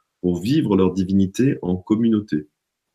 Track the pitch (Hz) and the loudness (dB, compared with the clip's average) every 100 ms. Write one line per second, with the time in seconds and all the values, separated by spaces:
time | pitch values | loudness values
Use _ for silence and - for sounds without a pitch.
0 | _ _ 90 87 95 156 120 98 95 90 | _ _ -2 -2 0 0 2 2 2 0
1 | 92 98 95 - 131 - 90 90 - 107 | 0 0 0 0 0 0 -4 -4 -2 0
2 | 117 107 104 76 78 _ _ _ _ | 2 0 -2 -6 -8 _ _ _ _